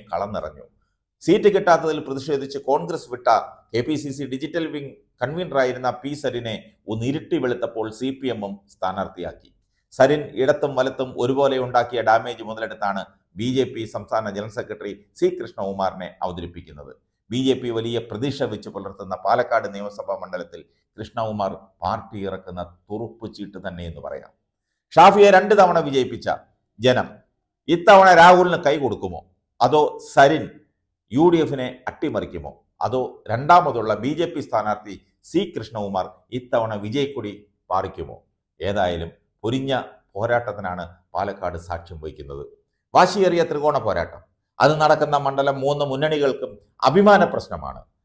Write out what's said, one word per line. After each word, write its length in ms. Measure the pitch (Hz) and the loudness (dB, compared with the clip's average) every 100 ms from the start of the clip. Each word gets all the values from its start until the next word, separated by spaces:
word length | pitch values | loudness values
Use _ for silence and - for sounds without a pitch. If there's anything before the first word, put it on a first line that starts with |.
കളം 260 | - 87 104 | -8 -6 -6
നിറഞ്ഞു. 340 | 98 76 73 - _ _ _ _ _ | -6 -10 -12 -20 _ _ _ _ _
സീറ്റ് 260 | 160 208 208 | 0 4 4
കിട്ടാത്തതിൽ 480 | 196 185 160 160 151 | 4 4 2 2 -4
പ്രതിഷേധിച്ച് 600 | 131 135 143 139 135 139 | -6 -8 -4 -4 -4 -6
കോൺഗ്രസ് 500 | - 147 165 160 - | -2 -2 -2 -8 -10
വിട്ട 180 | 123 120 104 - - _ | -2 2 2 2 -12 _
കെ 120 | 113 | -4
പി 140 | 123 151 | -4 -6
സി 140 | 139 | -6
സി 140 | 135 | -10
ഡിജിറ്റൽ 420 | 127 135 160 170 156 | -10 -8 -8 -6 -6
വിംഗ് 260 | 143 135 - _ _ | -8 -12 -18 _ _
കൺവീനറായിരുന്ന 720 | 127 165 170 135 127 123 127 | -6 -6 -4 0 0 -2 -4
പി 200 | 123 139 | -6 -8
സരിനെ 400 | 147 131 120 113 101 - _ - | -6 -6 -6 -8 -10 -12 _ -8
ഒന്ന് 180 | 110 123 | -6 -4
ഇരുട്ടി 320 | 156 - 160 | -4 -4 -2
വെളുത്തപ്പോൾ 500 | 127 120 - 110 110 | -2 -2 -4 -6 -8
സി 180 | 107 131 | -6 -8
പി 160 | 135 131 | -6 -6
എമ്മും 260 | 107 101 101 _ | -6 -8 -10 _
സ്ഥാനാർത്ഥിയാക്കി. 800 | _ 92 95 92 - 80 - _ _ _ _ _ | _ -6 -4 -8 -8 -12 -12 _ _ _ _ _
സരിൻ 280 | - 135 151 131 104 | 0 2 2 -4 -2
ഇടത്തും 360 | 131 151 143 127 | 0 0 -2 -2
വലത്തും 340 | 131 131 127 - | -2 -4 -8 -4
ഒരുപോലെ 400 | 120 135 139 131 | -2 0 0 0
ഉണ്ടാക്കിയ 400 | 123 123 120 120 | 0 0 0 -2
ഡാമേജ് 420 | 107 113 120 117 | 2 2 0 -10
മുതലെടുത്താണ് 600 | 107 110 110 101 101 98 90 _ _ 87 | -12 -10 -10 -6 -6 -4 -10 _ _ -8
ബി 140 | 120 | -2
ജെ 120 | 131 110 | -2 -2
പി 180 | 113 107 | -6 -10
സംസ്ഥാന 400 | 110 101 110 107 | -12 -6 -4 -4
ജനറൽ 240 | 98 107 120 | -8 -10 -10
സെക്രട്ടറി 380 | - 104 101 98 _ - | -10 -12 -12 -12 _ -2
സി 120 | 180 | -2
കൃഷ്ണകുമാറിനെ 800 | 180 113 - 98 98 95 90 90 - | -2 -10 -8 -8 -4 -4 -4 -12 -10
അവതരിപ്പിക്കുന്നത്. 680 | 90 87 87 85 80 73 67 - _ _ _ | -8 -8 -12 -14 -20 -20 -20 -20 _ _ _
ബി 100 | 120 | -2
ജെ 120 | 131 123 | 0 0
പി 140 | 120 | -2
വലിയ 280 | 113 113 117 | -4 -4 -6
പ്രതീക്ഷ 440 | - 107 139 127 | -6 -6 -6 -4
വെച്ച് 260 | 120 107 107 | -6 -6 -12
പുലർത്തുന്ന 460 | 101 95 95 92 92 | -14 -14 -14 -10 -6
പാലക്കാട് 520 | 98 123 123 117 101 | 0 0 2 -2 -2
നിയമസഭാ 440 | 101 101 104 98 95 | -8 -12 -12 -8 -8
മണ്ഡലത്തിൽ 420 | 92 90 82 85 - _ _ - | -8 -10 -12 -16 -20 _ _ -16
കൃഷ്ണകുമാർ 540 | 107 117 110 104 98 - - _ | -12 -8 -6 -4 -6 -8 -16 _
പാർട്ടി 400 | 90 110 - 107 | -6 -6 -8 -10
ഇറക്കുന്ന 420 | 98 95 92 90 87 _ | -8 -10 -12 -12 -14 _
തുറുപ്പ് 440 | _ 107 117 - 110 | _ -10 -10 -12 -16
ചീട്ട് 240 | - 98 92 | -14 -16 -12
തന്നെ 260 | 95 87 85 | -12 -12 -12
എന്ന് 160 | - | -12
പറയാം. 300 | 71 67 - _ _ _ _ _ _ | -12 -14 -16 _ _ _ _ _ _
ഷാഫിയെ 360 | 160 190 202 202 | 8 8 10 8
രണ്ട് 220 | 185 202 202 | 8 6 6
തവണ 220 | 180 170 | 6 4
വിജയിപ്പിച്ച 500 | 147 135 120 113 95 69 - _ _ - | 0 0 -2 -4 -6 -6 -8 _ _ 0
ജനം 280 | 123 110 92 - _ _ _ _ - | 2 2 0 -10 _ _ _ _ -2
ഇത്തവണ 420 | 170 214 196 190 | 2 8 10 10
രാഹുലിന് 460 | 170 175 180 175 165 | 10 10 10 6 2
കൈ 100 | - 151 | 0 0
കൊടുക്കുമോ? 420 | 127 92 95 80 - _ _ _ | -2 -4 -8 -10 -18 _ _ _
അതോ 200 | 127 151 147 - - | 4 4 2 0 0
സരിൻ 400 | 147 143 156 101 - _ _ _ _ _ | 6 6 4 -4 -14 _ _ _ _ _
യു 140 | 123 175 | 4 4
ഡി 100 | 165 | 4
എഫിനെ 260 | 147 135 127 - - | 2 -2 -8 -10 -12
അട്ടിമറിക്കുമോ? 640 | - 151 107 87 87 73 - _ _ | -8 -4 -4 -6 -10 -14 -18 _ _
അതോ 200 | 98 127 - - - | -4 -2 -4 -8 -8
രണ്ടാമതുള്ള 680 | 117 147 175 147 117 110 101 | -4 6 6 6 0 -2 -2
ബി 160 | 127 | -4
ജെ 140 | 156 170 | -4 -4
പി 120 | 156 | -6
സ്ഥാനാർത്ഥി 540 | - 113 107 104 104 95 _ _ - | -4 -2 -2 -4 -8 -18 _ _ -6
സി 160 | 160 - | -4 -4
കൃഷ്ണകുമാർ 560 | 135 110 110 101 95 90 - _ | -6 -10 -8 -6 -4 -6 -12 _
ഇത്തവണ 420 | 127 127 123 110 104 | -12 -4 -2 -2 -6
വിജയക്കൊടി 580 | 107 139 139 131 104 104 _ _ - | -6 -4 -4 -6 -10 -12 _ _ -4
പാറിക്കുമോ? 500 | 92 98 - 69 55 _ _ _ _ | -4 -4 -10 -14 -16 _ _ _ _
ഏതായാലും 520 | 87 101 90 82 82 - _ _ | -6 -2 -2 -2 -8 -14 _ _
പൊരിഞ്ഞ 300 | 107 135 135 127 - - _ | -6 -4 -4 -4 -6 -16 _
പോരാട്ടത്തിനാണ് 760 | 98 117 120 107 101 92 90 87 - _ | -8 -2 -2 -2 -8 -8 -8 -10 -16 _
പാലക്കാട് 460 | 87 101 98 90 82 | -6 -6 -6 -8 -8
സാക്ഷ്യം 400 | - 85 - 80 | -10 -12 -12 -16
വഹിക്കുന്നത്. 420 | 78 73 69 69 71 - _ _ _ | -14 -14 -14 -14 -14 -20 _ _ _
വാശിയേറിയ 500 | 143 180 202 185 170 | 4 4 4 2 2
ത്രികോണ 340 | 160 147 147 139 | 0 0 0 0
പോരാട്ടം. 440 | 107 87 82 - _ _ _ - | -2 -2 -4 -10 _ _ _ 2
അത് 140 | 139 151 | 2 4
നടക്കുന്ന 380 | 151 151 147 147 | 4 4 2 0
മണ്ഡലം 400 | 139 135 139 135 | 0 0 -2 -2
മൂന്ന് 260 | 135 143 139 | -2 -2 -2
മുന്നണികൾക്കും 640 | 135 156 156 139 123 127 - _ _ | -2 -2 0 0 -2 -8 -12 _ _
അഭിമാന 400 | 131 170 202 196 | 2 6 6 6
പ്രശ്നമാണ്. 580 | 175 117 - 82 69 65 - _ | 4 -2 -8 -12 -12 -14 -20 _